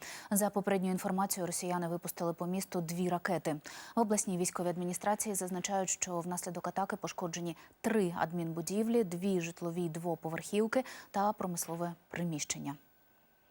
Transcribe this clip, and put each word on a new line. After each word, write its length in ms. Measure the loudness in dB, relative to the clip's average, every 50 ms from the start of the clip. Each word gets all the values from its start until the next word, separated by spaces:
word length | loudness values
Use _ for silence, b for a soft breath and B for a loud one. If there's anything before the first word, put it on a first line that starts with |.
| B B B B B B
За 200 | 2 4 4 4
попередньою 420 | 2 2 2 4 4 4 4 2 2
інформацією, 540 | 2 0 0 2 2 2 0 0 0 0
росіяни 420 | -2 -2 -2 0 0 0 0 0 0
випустили 440 | -2 -2 -4 -6 -4 -2 0 0 0
по 140 | 0 -2
місту 340 | 0 0 -2 -2 -2 -2 -2
дві 280 | -2 0 0 0 2 2
ракети. 480 | 2 2 2 2 0 2 2 0 -2 -2 -4 B B B B B B
В 40 | 2
обласній 380 | 4 4 4 2 2 0 2 2
військовій 300 | 0 0 0 0 0 0
адміністрації 680 | 0 0 0 -2 -2 0 2 2 2 2 0 -2 -2
зазначають, 560 | -2 -2 -2 -2 -2 -2 0 0 0 2 0
що 300 | 0 -2 -2 -2 -2 -2
внаслідок 480 | -2 -2 -4 -4 -4 -4 -6 -4 -4 -2
атаки 280 | 0 0 0 0 -2
пошкоджені 600 | -4 -4 -6 -4 -4 -4 -4 -4 -2 -4 -4 -4 B B B B _
три 340 | -2 2 4 4 4 4 2 2
адмінбудівлі, 880 | 0 0 0 -2 -2 -2 -2 -4 -4 -2 0 0 2 4 4 4 2
дві 360 | 2 0 0 2 2 2 2
житлові 480 | 2 0 -6 -4 -4 -4 -2 0 -2 -2
двоповерхівки 960 | -2 -2 -2 -2 -2 -2 -2 -4 -4 -4 -4 0 2 2 2 4 2 0 0 B B B B B
та 220 | 0 2 2 2 2
промислове 600 | 0 -2 -2 -2 -2 -4 -4 -4 -2 -2 -4 -4 -8 _ _
приміщення. 680 | -4 -2 -2 0 0 -2 -2 -4 -4 -6 -4 -6 -8 -8 -12 _ _ _ _ _ _ _ _ _ _ _ _ _